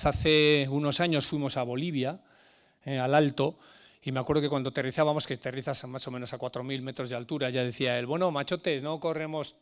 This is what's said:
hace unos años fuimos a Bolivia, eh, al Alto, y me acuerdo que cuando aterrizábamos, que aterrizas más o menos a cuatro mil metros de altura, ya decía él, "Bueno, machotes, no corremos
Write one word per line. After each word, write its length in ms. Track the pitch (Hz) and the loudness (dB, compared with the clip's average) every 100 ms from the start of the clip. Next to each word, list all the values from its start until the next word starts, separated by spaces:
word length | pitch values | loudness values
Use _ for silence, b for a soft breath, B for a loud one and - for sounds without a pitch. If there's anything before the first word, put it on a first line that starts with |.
hace 640 | 139 131 160 151 151 147 135 | 2 2 4 6 8 6 4
unos 300 | 139 147 139 | 0 0 2
años 260 | 175 156 - | 2 2 0
fuimos 300 | 151 139 135 | -2 -2 -2
a 60 | |
Bolivia, 580 | 120 123 170 147 127 185 b b b b b b | -4 -4 -2 -2 -2 -4 b b b b b b
eh, 140 | - 139 | -6 -2
al 160 | 127 | 4
Alto, 440 | 147 147 139 139 - B B B B | 6 6 4 -2 -2 B B B B
y 100 | - | -6
me 80 | 131 | -4
acuerdo 220 | 131 151 | 0 2
que 80 | 143 | 2
cuando 180 | 139 131 | 0 -2
aterrizábamos, 580 | 139 131 127 151 151 - | -2 -4 2 2 2 -2
que 80 | |
aterrizas 480 | 127 131 127 135 135 | -6 -6 -6 -6 -6
más 220 | 127 127 - | -8 -10 -8
o 40 | |
menos 240 | 127 123 | -8 -8
a 40 | 123 | -8
cuatro 240 | 127 131 | -8 -6
mil 200 | 127 135 | -6 -6
metros 260 | 131 127 123 | -6 -8 -6
de 80 | 120 | -6
altura, 320 | 120 151 131 | -6 -2 0
ya 160 | 127 | 0
decía 340 | 123 117 131 120 | -2 0 0 0
él, 60 | |
"Bueno, 260 | 123 160 180 | 0 0 2
machotes, 520 | 147 143 180 - 143 | 0 -2 -2 -2 -2
no 180 | 143 156 | -2 -4
corremos 560 | 165 156 156 156 143 - | -2 -4 -4 -6 -8 -10